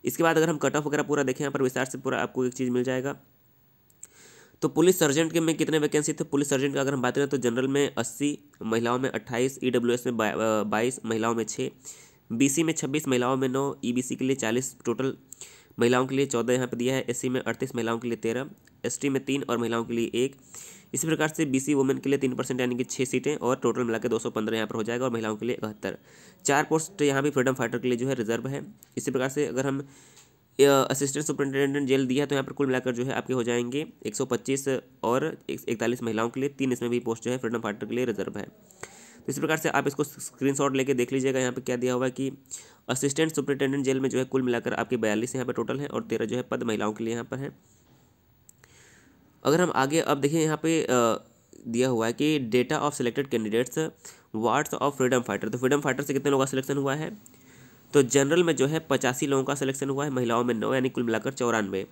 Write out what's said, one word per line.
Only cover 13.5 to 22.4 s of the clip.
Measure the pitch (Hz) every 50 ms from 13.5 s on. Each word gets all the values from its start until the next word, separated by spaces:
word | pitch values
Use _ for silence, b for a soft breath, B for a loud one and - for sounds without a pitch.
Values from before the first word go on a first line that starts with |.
| 127 135 139 139 - - -
ईबीसी | 117 120 123 123 - -
के | - 131
लिए | 131 135
चालीस | 131 - 110 113 120 131 - - - -
टोटल, | 123 117 107 127 135 - - - _ B B B B B B B B B -
महिलाओं | 120 120 127 127 131
के | 131 135
लिए | 135 143
चौदह | 139 123 117 117 120 123
यहाँ | 127 127
पे | 123 120
दिया | 120 120 127 135
है, | 131 131 -
एससी | 123 - - 131
में | 127 131
अड़तीस, | - - 113 - - 131 -
महिलाओं | 120 113 113 117 117
के | 120 120
लिए | 117
तेरह, | 110 - 113 113 123 139 - - _ _ _ _ _ -
एसटी | 117 120 - - 143
में | 135 135 131
तीन | - 135 139 135 -
और | 120 113
महिलाओं | 117 113 117 117 117
के | 117 120
लिए | 117 117 - -
एक। | 113 127 135 - - B B B B B B B B B B B
इसी | 127 -
प्रकार | 160 160 147 156 156
से | 156 - 160
बीसी | 143 127 131 135 139 147
वुमेन | 135 135 131 131 131
के | - 135
लिए | 139 139
तीन | 135 131 123
परसेंट | -